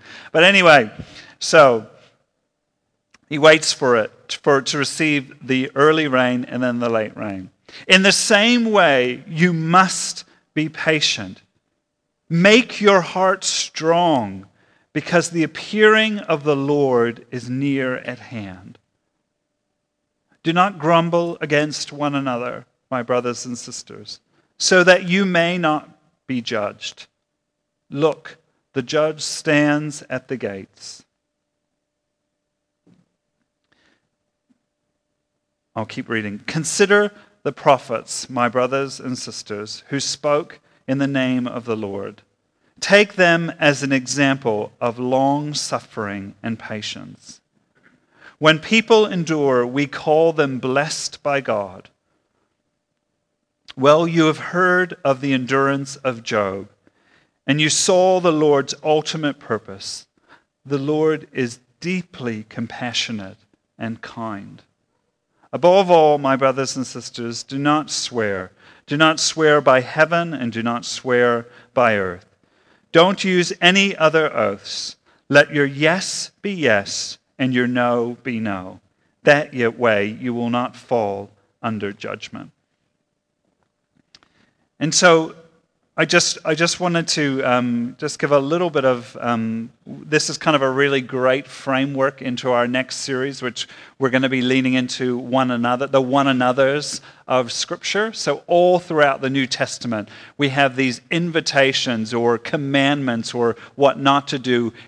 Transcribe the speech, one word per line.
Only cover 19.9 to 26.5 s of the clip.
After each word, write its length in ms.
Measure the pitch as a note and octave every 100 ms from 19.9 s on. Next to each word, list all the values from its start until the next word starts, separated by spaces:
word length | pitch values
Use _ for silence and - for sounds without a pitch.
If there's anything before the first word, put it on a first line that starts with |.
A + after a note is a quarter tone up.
| _ _ _ _ _
Do 80 | E3
not 260 | F3 G3 F3+
grumble 600 | D#3 E3+ E3+ E3+ E3+ E3+
against 520 | D3+ D3 D3+ - -
one 220 | C#3+ D3
another, 520 | C#3+ C3+ A#2+ B2 A#2 - _ -
my 140 | B2+
brothers 440 | A#2 B2 A#2+ A#2 B2+
and 120 | A#2+
sisters, 640 | - - - G#2 G#2 - _ _ _ -
so 260 | - F#3
that 240 | F3+ F#3 F3+
you 160 | F#3
may 340 | G3 E3+ E3+ F3+
not 300 | D#3+ D3+ - _ _ _ -
be 120 | B2+
judged. 680 | A2+